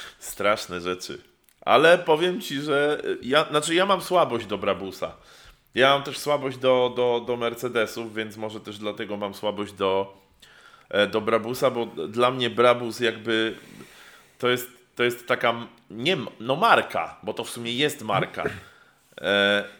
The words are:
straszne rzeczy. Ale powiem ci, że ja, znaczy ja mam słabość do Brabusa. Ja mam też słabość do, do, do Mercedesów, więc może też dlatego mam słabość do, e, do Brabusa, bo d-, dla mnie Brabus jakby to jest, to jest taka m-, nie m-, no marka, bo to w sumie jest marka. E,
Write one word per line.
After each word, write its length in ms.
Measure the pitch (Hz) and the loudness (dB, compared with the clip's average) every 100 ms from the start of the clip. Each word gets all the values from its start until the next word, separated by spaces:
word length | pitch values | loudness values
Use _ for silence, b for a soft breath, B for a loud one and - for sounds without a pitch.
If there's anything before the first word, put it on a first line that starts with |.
| B - | B -16
straszne 640 | - - 101 107 - 90 | -14 -2 0 0 -2 -6
rzeczy. 380 | 87 90 - - - _ _ _ | -4 -4 -6 -14 -16 _ _ _
Ale 380 | - 120 160 175 | 4 6 8 6
powiem 420 | 170 156 180 190 | 4 2 2 -2
ci, 200 | - 139 | -6 -6
że 420 | 151 143 147 151 - 90 | -2 0 0 0 -4 -6
ja, 240 | 120 147 151 | 2 2 2
znaczy 240 | 151 151 | 0 0
ja 120 | 165 196 | 2 2
mam 140 | 185 | 0
słabość 460 | - 180 139 117 98 | 0 2 2 0 -4
do 120 | 98 | -4
Brabusa. 580 | 101 92 95 - 82 - b b b b _ | -2 -2 -4 -8 -10 -10 b b b b _
Ja 140 | 110 135 | 2 4
mam 80 | 139 | 4
też 160 | 135 127 | 0 -6
słabość 400 | 147 147 135 123 | -2 -2 -2 0
do, 340 | 131 127 123 120 | 4 4 2 2
do, 280 | 123 120 110 | 0 0 -2
do 100 | 120 | -2
Mercedesów, 800 | 117 117 123 120 107 113 113 | -4 -4 -2 0 -2 -4 -8
więc 220 | 107 110 104 | -8 -8 -8
może 240 | 110 110 | -10 -10
też 180 | 107 104 | -12 -8
dlatego 380 | 104 104 104 101 | -8 -6 -8 -6
mam 180 | 101 | -6
słabość 380 | 98 104 101 101 | -4 -4 -4 -6
do, 440 | 98 98 95 98 - _ _ b b b b - | -2 0 2 -2 -8 _ _ b b b b -2
e, 160 | 101 101 | 2 2
do 140 | 107 | 2
Brabusa, 500 | 104 113 113 127 135 | 2 0 0 0 0
bo 160 | 120 110 | 0 -4
d-, 220 | - 80 | -6 -4
dla 220 | 113 123 | 2 2
mnie 200 | 131 120 | 2 -2
Brabus 500 | 104 120 120 120 110 | 4 4 4 0 -2
jakby 540 | 117 110 110 113 110 - - - - B B B B - | -2 -2 -2 0 0 -4 -14 -20 -20 B B B B -2
to 100 | 123 | 0
jest, 200 | 123 - - _ - | 0 -2 -16 _ 0
to 80 | |
jest 220 | 120 120 - | 0 0 -2
taka 220 | 120 120 | 0 2
m-, 160 | 117 113 - - | 0 -6 -18 -16
nie 220 | 107 143 | -6 -2
m-, 160 | 180 107 - | -2 -4 -8
no 160 | 113 143 | -4 0
marka, 600 | 226 139 - 90 80 - | 4 4 2 -4 -6 -8
bo 120 | 95 | -10
to 100 | 117 | -8
w 60 | 113 | -10
sumie 220 | 120 117 | -10 -6
jest 300 | 123 147 - | -2 -2 -2
marka. 420 | 110 95 90 95 - 98 B B B B _ - | -2 0 0 -4 -6 -8 B B B B _ -6
E, 440 | 87 101 101 101 101 | 0 4 4 2 -2